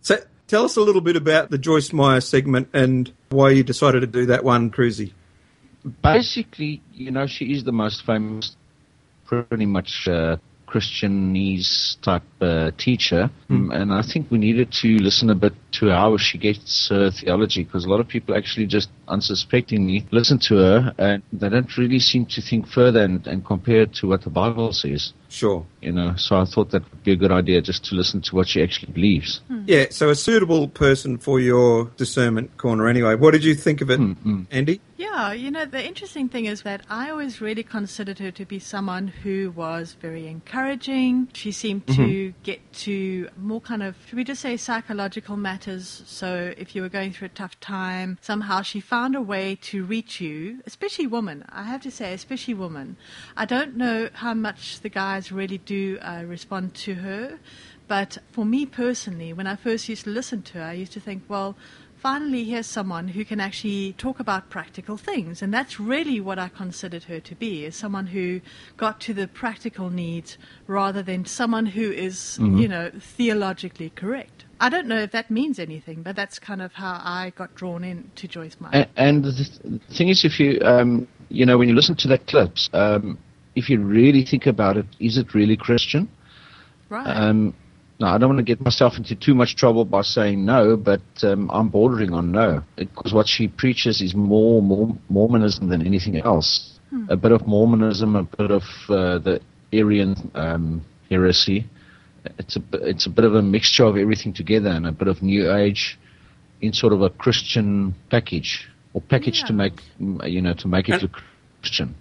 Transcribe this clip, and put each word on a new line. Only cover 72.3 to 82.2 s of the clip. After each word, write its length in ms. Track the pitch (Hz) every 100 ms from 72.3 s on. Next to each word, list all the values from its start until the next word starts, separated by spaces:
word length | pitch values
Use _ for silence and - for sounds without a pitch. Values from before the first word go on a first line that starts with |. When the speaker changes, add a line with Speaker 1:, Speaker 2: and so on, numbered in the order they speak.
| -
Speaker 2:
Mm-hmm. 180 | 110 139
Speaker 3:
you 80 | 226
know, 240 | 175 170 -
theologically 920 | - - 233 214 196 185 185 - 160 -
correct. 500 | 185 180 - _ - _
I 100 | 247
don't 180 | 330 294
know 120 | 220
if 120 | 208
that 200 | 233 226
means 260 | 220 302 262
anything, 460 | 165 156 - 160
but 120 | 165 196
that's 220 | 202 -
kind 240 | - 202
of 120 | 185
how 280 | - 196 180
I 300 | 175 180 185 180
got 200 | 180 -
drawn 280 | 185 170
in 280 | 180 175 - -
to 100 | 180
Joyce 300 | 175 160 -
Meyer. 120 | - 143 143
Speaker 2:
A-, 20 | -
and 240 | 139 147
the 80 | 139
th-, 480 | 127 143 - - - _
thing 200 | - 175
is, 140 | 185
if 160 | 160 -
you, 200 | 143 135
um, 460 | - 123 120 120 123 _ -
you 160 | - 127
know, 100 | 123
when 100 | 123
you 60 | 117
listen 200 | - 165
to 120 | -
that 180 | 131